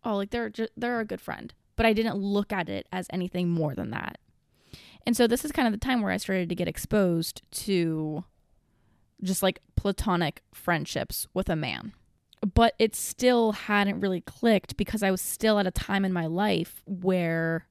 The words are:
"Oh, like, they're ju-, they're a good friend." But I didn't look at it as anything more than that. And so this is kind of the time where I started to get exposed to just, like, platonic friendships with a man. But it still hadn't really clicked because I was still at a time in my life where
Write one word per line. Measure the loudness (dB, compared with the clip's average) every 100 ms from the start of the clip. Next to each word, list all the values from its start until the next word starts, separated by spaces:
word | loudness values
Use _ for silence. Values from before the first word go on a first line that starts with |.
"Oh, | -2 -2
like, | -2
they're | -4 -6
ju-, | -4 -6 -4
they're | -2 -2
a |
good | -4 -6
friend." | -8 -10 -10 -18 _ 2
But | 4
I |
didn't | 4 2 -2
look | 0 0 0
at | -4 -4
it | -6 -6
as | -8 -6
anything | -4 -4 -2 0
more | 0 0
than | -2 -6
that. | -6 -8 -10 _ _ _ _ _ -20 -20 -8 -2
And | 2
so | 4
this | 2
is | -2
kind | 0 0
of |
the | 0
time | -2 0
where | 0
I | -2
started | -2 -2 -2
to |
get | -2 -4
exposed | -4 -2 2 4 2 -2 -8 _
to | -12 -2 0 0 -2 -4 -6 -10 _ _ _ _ _ _ _ _ _
just, | -4 0
like, | 0 -2 _ -2
platonic | -2 -2 0 2 0 -4 _
friendships | -10 -2 0 0 -4 -4 -6 -6
with | -4 -2
a | -2
man. | -2 -6 -10 -16 _ _ _ _ 0
But | 6 4 6
it | 0 0
still | -8 2 4 4 2
hadn't | 0 0 2 2 0
really | -2 -2
clicked | -6 0 4 4 2 -4
because | -2 0
I | 0
was | 0
still | -4 -2 2 4
at | 2
a |
time | -2 -2 0
in | 0
my | 0 -2
life | 0 2 0 -2 -10 -10
where | -4 0 2 2 0 0 -2 -6